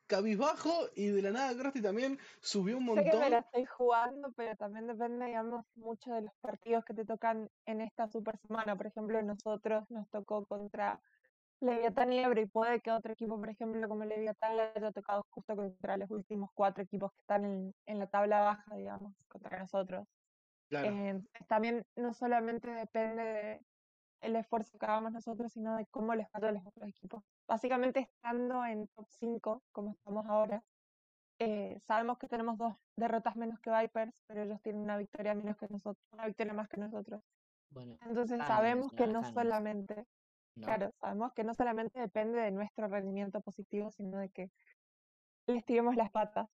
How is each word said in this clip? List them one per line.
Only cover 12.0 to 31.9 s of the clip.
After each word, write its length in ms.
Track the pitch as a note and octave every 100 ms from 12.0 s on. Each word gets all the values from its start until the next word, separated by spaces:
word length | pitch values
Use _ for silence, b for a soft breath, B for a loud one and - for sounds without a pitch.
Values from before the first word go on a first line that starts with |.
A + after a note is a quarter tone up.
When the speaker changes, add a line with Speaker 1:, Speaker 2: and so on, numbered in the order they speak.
| B3
Speaker 2:
y 60 | B3+
Ebro, 220 | B3+ A3
y 60 | G#3
puede 340 | A3+ A3+ A#3
que 100 | A3+
otro 220 | A3+ A3
equipo, 260 | A3 A3+ G#3+
por 100 | G3+
ejemplo, 380 | G#3 A3+ A3 A3
como 160 | G#3+ G#3+
Leviatán, 520 | G#3+ A3 G#3 A3 A3+
le 60 | A3 A3
haya 160 | G#3+
tocado 340 | G3+ G3 G3+ -
justo 240 | - - G#3
contra 420 | G3 F#3 G3 G3
los 140 | G3
últimos 400 | G#3+ F#3 G#3 G3+
cuatro 300 | - G3 F#3+
equipos 280 | F#3+ G3 G3
que 80 | _
están 240 | - G3+ G3+
en, 300 | G3 F#3+ - -
en 120 | G#3+
la 80 | G3
tabla 340 | G3+ G#3 G#3
baja, 340 | G#3 G#3 G#3+ G#3
digamos, 400 | G3 G3+ G3+ G3 _
contra 300 | G3 F#3+ F#3
nosotros. 480 | F#3 G3 F#3+ F#3 G#3 _ _ _ _ _ -
Speaker 1:
Claro. 300 | C#3+ F3 G3+
Speaker 2:
Eh, 200 | G3 G3 F#3+ - -
también 380 | A3 A3+ A#3+ - -
no 180 | A#3+
solamente 560 | A3+ B3 A#3+ A3+ A#3 A#3+
depende 520 | A#3 A3 A3+ A3 A3+
de 380 | A3 G#3+ G#3+ G#3+ _ _ _ _ _ _
el 140 | A3+ A3+
esfuerzo 400 | A3 A3+ A3 -
que 60 | G#3+
hagamos 280 | G#3+ A3
nosotros, 380 | A3+ A#3 A3 A#3+
sino 240 | A3+ A3 A3
de 100 | G3+
cómo 280 | - A3 A3+
les 160 | G3+
vaya 160 | G#3 G#3+
a 20 |
los 120 | G#3 F#3+
otros 220 | A3+ G#3
equipos. 340 | - F#3+ A3+ - _ -
Básicamente, 540 | A3+ B3 B3+ B3+ C4
estando 640 | B3+ _ A#3 A#3+ B3 B3+ A#3+
en 220 | G#3+ G#3+
top 180 | - G#3
cinco, 540 | - A#3 A#3 A3 A#3 _
como 180 | - G#3
estamos 340 | G3+ G#3 G#3 G#3+
ahora, 360 | G#3+ G#3+ G3+ - _ _ _ _ _ _ -
eh, 400 | A3+ G#3 G3 G3+
sabemos 300 | -